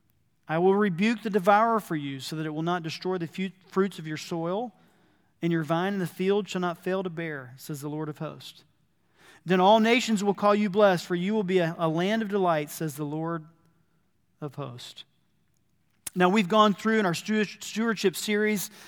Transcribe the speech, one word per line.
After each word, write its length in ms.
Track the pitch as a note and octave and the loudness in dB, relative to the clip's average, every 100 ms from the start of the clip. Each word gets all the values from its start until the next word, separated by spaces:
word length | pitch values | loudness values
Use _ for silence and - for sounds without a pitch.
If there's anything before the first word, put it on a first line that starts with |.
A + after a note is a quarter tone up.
| _ _ _ _ - | _ _ _ _ -6
I 120 | D#3+ | 2
will 160 | F#3 G3 | 4 4
rebuke 480 | G#3 E3 G#3+ A#3 | 2 2 0 0
the 60 | A3+ | -2
devourer 500 | G3 F3+ G3+ A#3 A3 | 0 4 4 4 0
for 160 | - D#3+ | -2 -6
you, 240 | C#3+ C3+ | -6 -10
so 160 | - D#3 | -10 -8
that 100 | D#3 | -6
it 80 | |
will 80 | D3+ | -4
not 220 | E3 F3 | -4 -4
destroy 340 | D#3+ - F#3 F#3 | -6 -8 -6 -4
the 100 | E3 | -6
fu-, 240 | - F#3+ - _ | -6 -8 -8 _
fruits 300 | G3 G3 F3+ | -2 -2 -4
of 80 | D#3 | -12
your 120 | D#3 | -12
soil, 560 | - E3+ E3 G3 A#3+ - _ _ _ _ _ _ | -8 -6 -4 -4 -6 -12 _ _ _ _ _ _
and 100 | E3+ | -2
your 120 | E3 | -2
vine 300 | D3 E3 F#3+ | 0 -2 -2
in 60 | G3+ | -4
the 80 | E3+ | -6
field 400 | - F#3 G3+ F#3+ | -4 0 0 -2
shall 140 | F#3 | -4
not 220 | F3+ E3+ | -4 -4
fail 200 | F#3 F#3+ | -4 -4
to 60 | F#3 | -6
bear, 440 | E3 E3 C#3+ B2 C3 | -8 -8 -10 -14 -18
says 240 | - D3 | -12 -10
the 80 | D3 | -8
Lord 200 | D3+ D3+ | -8 -8
of 100 | D3 | -10
hosts. 440 | D#3 C#3 - - _ _ _ _ _ _ - - D#3+ | -12 -12 -18 -20 _ _ _ _ _ _ -20 -16 0
Then 140 | F#3 | 4
all 180 | F#3 A3 | 8 8
nations 440 | A3 A#3+ A3 G#3+ | 6 4 2 2
will 100 | G3+ | 2
call 220 | F#3+ G#3 G#3 | 2 4 4
you 160 | G#3 | 4
blessed, 340 | G3 G3+ F3 - | 6 6 6 0
for 80 | |
you 220 | F3+ F#3 A3 | -2 0 0
will 80 | |
be 160 | F3+ F#3 | 2 2
a, 160 | E3 F3 | 2 0
a 100 | E3 | 0
land 360 | D#3+ F#3 A3 | 0 0 0
of 60 | G#3 | -2
delight, 420 | G3+ F3+ D#3 D3 | 0 2 0 -2
says 240 | - D#3+ C#3 | -6 -6 -6
the 100 | D3 | -6
Lord 400 | D#3 E3 E3 D#3 _ _ _ _ _ _ _ _ _ | -4 -4 -6 -10 _ _ _ _ _ _ _ _ _
of 140 | D3+ D3 | -12 -10
hosts." 480 | C3+ A#2+ - - - _ _ _ _ _ _ _ _ _ - F3+ | -12 -12 -18 -20 -20 _ _ _ _ _ _ _ _ _ -10 0
Now, 120 | F3+ | 4
we've 180 | G#3+ F3 | 4 2
gone 260 | G#3+ G#3+ | 4 4
through 260 | F#3+ A3 A3 | 2 0 0
in 60 | F#3+ | 0
our 80 | |
stew-, 300 | D#3+ - G#3+ | -2 -2 -2
stewardship 720 | G#3 - - G#3 A3+ G#3+ G3 D#3+ | -2 -6 -10 -4 -2 0 0 -2
series, 560 | - G#3 G#3+ G#3+ - - | -2 0 0 0 -6 -14